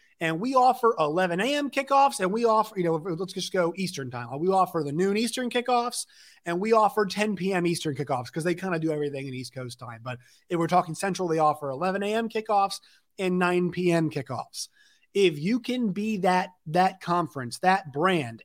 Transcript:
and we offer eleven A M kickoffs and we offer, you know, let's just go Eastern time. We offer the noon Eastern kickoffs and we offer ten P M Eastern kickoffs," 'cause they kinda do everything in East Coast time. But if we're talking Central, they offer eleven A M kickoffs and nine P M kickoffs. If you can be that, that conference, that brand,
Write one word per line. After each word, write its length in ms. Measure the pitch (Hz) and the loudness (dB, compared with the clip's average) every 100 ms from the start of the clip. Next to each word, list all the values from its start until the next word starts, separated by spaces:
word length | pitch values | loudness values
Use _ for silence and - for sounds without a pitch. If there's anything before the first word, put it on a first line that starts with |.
| _ _ | _ _
and 200 | 165 160 | -2 -2
we 140 | 247 | 0
offer 420 | 262 254 254 226 - | 4 4 6 2 4
eleven 420 | 151 165 185 170 | 2 2 2 2
A 140 | 240 | 0
M 160 | 294 285 | 0 -2
kickoffs 480 | 277 277 277 277 - | -2 2 4 4 4
and 140 | 185 | -2
we 140 | 220 233 | 2 2
offer, 300 | 220 220 196 | 2 2 0
you 80 | |
know, 100 | 170 | 0
let's 400 | 165 180 165 185 | 0 -2 -6 -6
just 180 | 190 180 | -6 -4
go 200 | 190 170 175 | 0 0 0
Eastern 340 | 185 - 127 | -6 -6 -8
time. 160 | 123 120 139 | -8 -8 -4
We 80 | 180 | 0
offer 340 | 190 180 170 | 2 2 0
the 80 | 143 | -2
noon 260 | 147 190 208 | 0 0 0
Eastern 340 | 233 - 247 | -2 -2 -4
kickoffs 560 | 247 247 240 240 - - - - - 170 | -2 0 0 0 -6 -10 -16 -20 -12 -6
and 120 | 175 | -2
we 140 | 220 | 4
offer 340 | 226 202 208 202 | 4 4 2 0
ten 300 | 196 214 180 | 0 -2 0
P 160 | 185 | 0
M 140 | 185 170 | 2 2
Eastern 280 | 170 160 | 0 -2
kickoffs," 380 | 143 143 127 120 | -4 -2 -4 -4
'cause 120 | 165 | -4
they 100 | 165 | -2
kinda 260 | 175 190 165 | -2 -4 -2
do 100 | 160 | -2
everything 380 | 151 147 139 139 | -2 -4 -4 -8
in 60 | |
East 200 | 127 123 | -10 -10
Coast 240 | 131 123 - | -10 -12 -12
time. 220 | 120 113 | -14 -12
But 160 | 123 120 _ _ - | -10 -10 _ _ -6
if 100 | 170 | -2
we're 80 | 165 | 2
talking 300 | 180 170 156 | 2 2 -2
Central, 320 | 196 185 180 | -4 -2 0
they 100 | 160 | 2
offer 300 | 151 151 143 | 2 2 -4
eleven 340 | 131 185 196 | -4 -2 -2
A 100 | 202 | -2
M 140 | 220 226 | -2 -2
kickoffs 520 | 220 220 202 196 - - _ _ - | -4 -2 0 0 -2 -14 _ _ -4
and 200 | 185 180 | -2 2
nine 320 | 180 180 180 | 2 2 0
P 220 | 175 180 | 0 2
M 180 | 170 156 | 2 0
kickoffs. 580 | 147 131 117 - - - _ _ _ _ | -4 -8 -10 -10 -14 -16 _ _ _ _
If 260 | 196 190 147 | 2 2 2
you 220 | 170 240 | 0 -2
can 320 | 247 247 226 | -2 -2 -2
be 240 | 180 214 214 | -2 -4 0
that, 300 | 185 180 - - 156 | 2 2 0 -8 -2
that 340 | 170 190 185 | 2 2 0
conference, 600 | - 175 165 139 120 - | -2 0 0 -6 -10 -2
that 320 | 185 190 160 | 2 2 0
brand, 500 | 139 180 175 120 113 | 0 2 2 -2 -8